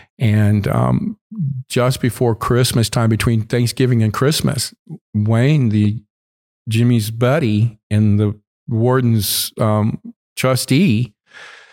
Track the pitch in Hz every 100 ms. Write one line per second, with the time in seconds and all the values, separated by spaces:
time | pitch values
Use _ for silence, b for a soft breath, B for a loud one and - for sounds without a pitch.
0 | B - 110 107 104 104 98 - 62 64
1 | - 214 - 220 147 135 - - 123 131
2 | 123 - 123 110 - 120 123 - 110 -
3 | 113 110 - 113 104 120 120 - 127 120
4 | 110 101 131 160 - - - - - 165
5 | _ 107 104 113 127 151 120 104 104 110
6 | - _ _ _ _ _ - 110 120 120
7 | 104 113 123 147 131 107 117 - - 104
8 | 107 101 104 104 _ _ - 113 120 131
9 | 120 113 98 - - - 110 107 107 -
10 | - - _ - 131 131 - 131 190 107
11 | 120 _ _ B B B B